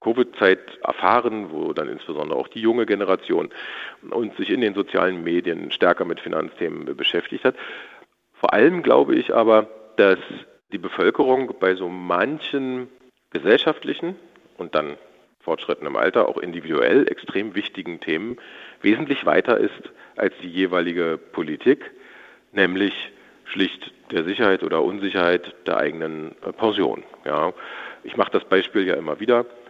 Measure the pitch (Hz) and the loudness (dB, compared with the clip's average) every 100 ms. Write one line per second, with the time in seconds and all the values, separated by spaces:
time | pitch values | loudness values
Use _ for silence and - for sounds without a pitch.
0 | 113 120 120 - 98 95 - - - - | -2 0 0 4 4 4 0 -6 -6 0
1 | 92 117 117 110 87 78 78 78 67 73 | 2 4 2 -4 -8 -6 -4 -4 -6 -10
2 | - 76 76 - - 113 110 120 107 101 | -10 -8 -6 -6 -8 -2 0 2 0 0
3 | 95 92 - 85 82 - - - - - | 0 0 0 -2 -2 -10 -14 -14 -14 -16
4 | - 113 107 - 101 127 110 98 98 92 | -6 -4 -4 -6 -2 0 0 0 -2 0
5 | 92 90 85 87 87 82 82 - 90 85 | 0 -2 -2 -2 -2 -6 -6 2 2 2
6 | 87 82 87 82 80 - 82 80 69 73 | -2 -4 -6 -6 -6 -6 -6 -6 -10 -4
7 | - 85 - - 127 - - - - - | -2 -2 -4 -2 -2 -2 -14 -16 -18 -20
8 | _ _ _ - - 101 151 180 - 127 | _ _ _ -2 2 6 6 6 4 4
9 | 143 113 - 117 113 110 107 - - - | 6 2 2 2 6 6 4 -12 -8 4
10 | 101 92 - - - _ _ 98 92 - | 4 4 -2 -16 -18 _ _ -10 -8 2
11 | 92 - 131 131 120 - 92 92 90 92 | 2 4 2 2 0 0 0 2 -4 -6
12 | 90 87 120 156 - 143 131 127 127 _ | -2 0 0 -2 -4 -4 -4 -6 -10 _
13 | _ _ _ - 98 139 160 - 139 - | _ _ _ -4 4 4 4 -2 -6 -6
14 | 170 190 - _ _ - 85 78 73 73 | -6 -8 -18 _ _ -14 -4 -2 -2 -10
15 | - _ _ _ - 80 - - 73 55 | -20 _ _ _ -6 -6 -4 -6 -4 0
16 | 80 120 - - 87 85 78 73 62 127 | 2 2 0 -2 -6 -10 -4 0 4 4
17 | - - - 98 107 95 - 98 87 80 | 4 -2 -6 -6 -4 -6 -6 -10 -10 -10
18 | 82 80 113 127 - - - - 101 120 | -4 -4 -4 -10 -16 -20 -20 -2 0 0
19 | 143 135 85 87 127 107 104 - - - | 0 -2 2 2 4 2 0 -4 -20 -20
20 | - - 98 - 90 90 92 90 87 85 | -16 -4 -4 -4 -8 -2 0 0 0 -2
21 | 82 80 - - 78 73 120 151 - - | -2 -4 -6 -6 -6 0 2 2 -2 -20
22 | - - - - _ 101 90 95 101 - | -20 -20 -20 -20 _ 0 2 2 0 -2
23 | - - - _ - 95 95 - - _ | -12 -18 -20 _ -12 -2 -2 -4 -18 _
24 | - 90 82 101 104 90 80 80 87 101 | -6 -4 -2 2 2 2 2 0 0 0
25 | 98 92 87 90 - - - 53 76 82 | -2 2 2 2 -2 -8 -2 0 0 -2
26 | 80 78 78 - 87 - 110 101 69 - | -8 -6 -10 -12 -12 -2 0 2 0 -2
27 | - - 67 76 85 - - - - - | -12 -10 -4 -2 -2 -4 -16 -14 -16 -16
28 | - 113 98 98 - 95 - 104 90 82 | -8 -2 0 0 2 2 2 0 0 -2
29 | 78 73 110 120 120 - | -4 -4 2 2 0 -12